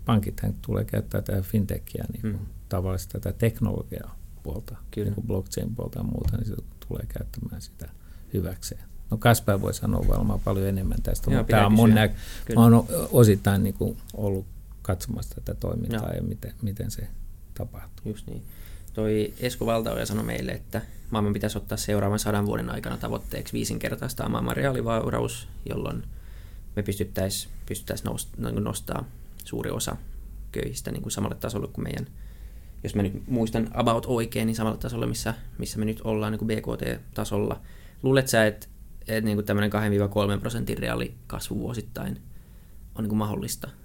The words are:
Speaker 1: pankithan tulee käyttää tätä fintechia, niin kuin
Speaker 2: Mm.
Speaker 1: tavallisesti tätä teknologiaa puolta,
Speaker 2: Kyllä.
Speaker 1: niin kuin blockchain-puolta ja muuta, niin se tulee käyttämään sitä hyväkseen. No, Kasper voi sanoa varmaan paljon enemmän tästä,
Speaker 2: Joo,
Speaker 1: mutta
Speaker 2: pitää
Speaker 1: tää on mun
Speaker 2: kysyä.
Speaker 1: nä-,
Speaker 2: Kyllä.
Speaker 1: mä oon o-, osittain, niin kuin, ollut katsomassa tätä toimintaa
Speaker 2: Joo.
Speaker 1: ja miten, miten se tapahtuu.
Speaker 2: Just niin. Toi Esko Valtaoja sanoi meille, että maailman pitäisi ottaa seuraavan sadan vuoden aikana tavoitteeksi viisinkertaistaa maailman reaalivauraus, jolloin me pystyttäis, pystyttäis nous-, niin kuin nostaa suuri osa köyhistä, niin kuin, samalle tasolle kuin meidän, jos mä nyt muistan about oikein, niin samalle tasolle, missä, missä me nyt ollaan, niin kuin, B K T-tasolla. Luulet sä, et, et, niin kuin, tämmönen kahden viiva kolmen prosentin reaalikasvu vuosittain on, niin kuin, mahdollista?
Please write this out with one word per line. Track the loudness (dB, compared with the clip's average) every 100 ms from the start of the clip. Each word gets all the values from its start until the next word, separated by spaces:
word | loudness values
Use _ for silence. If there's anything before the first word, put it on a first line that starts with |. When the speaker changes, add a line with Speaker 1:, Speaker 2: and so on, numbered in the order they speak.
Speaker 1:
pankithan | 4 4 2 -2 -2 -2
tulee | -2 -2
käyttää | 0 -2 0 -2
tätä | 0 -2
fintechia, | 2 0 0 -2 -6 -8 -6
niin | -4
kuin | -4
Speaker 2:
Mm. | -4 -6 -10 -4
Speaker 1:
tavallisesti | -2 0 -2 -2
tätä | -4 -4 2
teknologiaa | 2 4 0 0 -4 -8 -10 -12 -14 -12
puolta, | -8 -8 -8 -12 -8
Speaker 2:
Kyllä. | -4
Speaker 1:
niin | -2
kuin | -2 0
blockchain-puolta | -2 -2 -4 -4 -4 -6 -4
ja |
muuta, | -4 0 0 0
niin | -2
se | -4 -8 -14 -8
tulee | -6 -6
käyttämään | -6 -8 -8 -8 -8
sitä | -12 -12 -14 -14 -16 -16 -4
hyväkseen. | -2 -2 -6 -8 -10 -12 -14 -4
No, | 4
Kasper | 6 6 6 2
voi | 2
sanoa | 0 0 4 6
varmaan | 6 4 2
paljon | 2 2 2
enemmän | 2 2 0
tästä, | 0 2 4
Speaker 2:
Joo, | 4
Speaker 1:
mutta | 6
Speaker 2:
pitää | 6
Speaker 1:
tää | 10
on |
mun | 10 10
Speaker 2:
kysyä. | 10 6
Speaker 1:
nä-, | 2 -6 -8
Speaker 2:
Kyllä. | 2 10
Speaker 1:
mä |
oon | 12
o-, | 12 8 -2 4
osittain, | 10 10 10 6 4
niin | 2
kuin, | 2 -2 -2 -10
ollut | -2 0 0 -4 -12 -14 -8
katsomassa | -2 0 0 -4 -4
tätä | -6 -6
toimintaa | -2 -2 0 0 0 -2
Speaker 2:
Joo. | -2
Speaker 1:
ja |
miten, | -2 -4 -8 -6
miten | -4 -4 -4
se | -4 -6 -6 -8 -12 -12
tapahtuu. | -8 -8 -8 -12 -10 -8
Speaker 2:
Just | -8 -8
niin. | -10 -12 -14 -12 -12 -8
Toi | 0 2 4 2 -2
Esko | -4 0 2
Valtaoja | 2 2 -2 0
sanoi | 0
meille, | 0 -2 -4
että | -6 -4 -6 -4 -12 -2
maailman | 2 2
pitäisi | 2 0 -2
ottaa | -4 -4
seuraavan | 2 2 4 2
sadan | 2 2 2
vuoden | 0 -2
aikana | -4 -6 -4
tavoitteeksi | -4 -4 -4 -6 -4
viisinkertaistaa | -4 -2 -2 -4 -4 -6 -4 -2
maailman | 0 0 0
reaalivauraus, | 0 0 0 0 0 0 -2 -4 -10 -10 -6
jolloin | -4 -4 -4 -6 -10 -12 -14 -14 -14 -6 -4
me |
pystyttäis, | -2 -2 -2 0 0 -2 -6 -10 -8
pystyttäis | -8 -4 -4
nous-, | -2 -4 -6 -4
niin | -2
kuin | -2
nostaa | -2 -4 -4 -4 -6 -10 -14 -12
suuri | -8 -6 -4
osa | -2 -4 -4 -8 -10 -10 -12 -6
köyhistä, | -4 -4 -4 -6
niin | -6
kuin, | -4
samalle | -2 -2 -2
tasolle | -4 -4 -4
kuin | -6
meidän, | -6 -6 -6 -10 -14 -14 -14 -14 -14 -8
jos | -2
mä | 0
nyt | 0 -2 -2
muistan | 0 2 2 0
about | 2 4 4 2
oikein, | 0 0 0 0
niin | 2
samalle | 0 0
tasolle, | -4 -2 -2
missä, | 0 -2 -4 -8 -6
missä | -4 -2
me |
nyt | -2 -2
ollaan, | -2 0 0
niin | -2
kuin, | -2
B |
K | -2 -2 -4
T-tasolla. | -2 -4 -6 -6 -2 0 0 -4 -8 -16 -18 -2
Luulet | 4 4 6
sä, | 6 6
et, | 2 -14 -16 -16 -14 -4
et, | 0
niin | 2 2
kuin, | 2
tämmönen | 2 4
kahden | 2 2
viiva | 2 2
kolmen | 2 2 0
prosentin | -2 -2 -2 -2
reaalikasvu | -2 -2 -4 -8 -10 -8 -4 -4
vuosittain | -4 -6 -8 -6 -6 -6 -10 -16 -18 -20 -18 -18 -12
on, | -4
niin | 0
kuin, | 0
mahdollista? | 0 -2 -4 -6 -8 -14